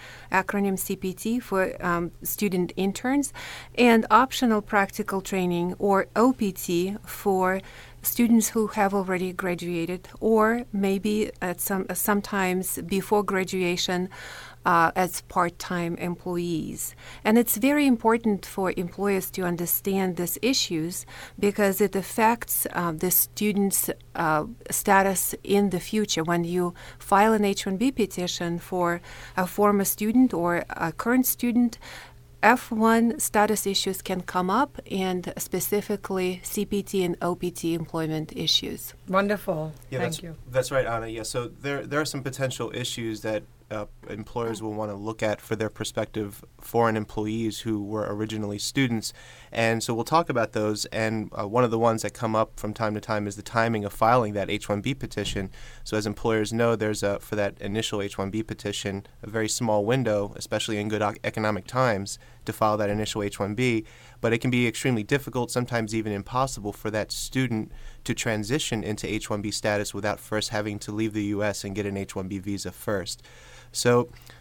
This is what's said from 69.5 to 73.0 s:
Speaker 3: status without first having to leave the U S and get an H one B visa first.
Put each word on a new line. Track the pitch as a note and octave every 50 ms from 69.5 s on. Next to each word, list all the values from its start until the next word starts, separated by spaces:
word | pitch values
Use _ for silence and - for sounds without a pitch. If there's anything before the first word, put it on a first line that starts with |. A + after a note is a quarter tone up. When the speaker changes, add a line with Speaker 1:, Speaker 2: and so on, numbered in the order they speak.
Speaker 3:
status | G2+ - - A2 G#2 G#2 G#2 - -
without | G2+ G2 G#2 G2+ -
first | - - A2 G#2+ - -
having | A#2 G#2+ G#2 G#2+ G#2 G#2
to | - - G#2
leave | G#2+ A2+ A2
the | G#2 G#2+ G#2
U | G2+ G#2 G2+ G#2
S | G#2 G2 - -
and | G2+ F#2+
get | G#2 G2+
an | G2+ G2 G2
H | G2 - -
one | G2+ F#2 F#2
B | G2+ F#2+
visa | F#2 G#2 G2+ F#2+ - F2+
first. | F2+ - - - G#2+ G2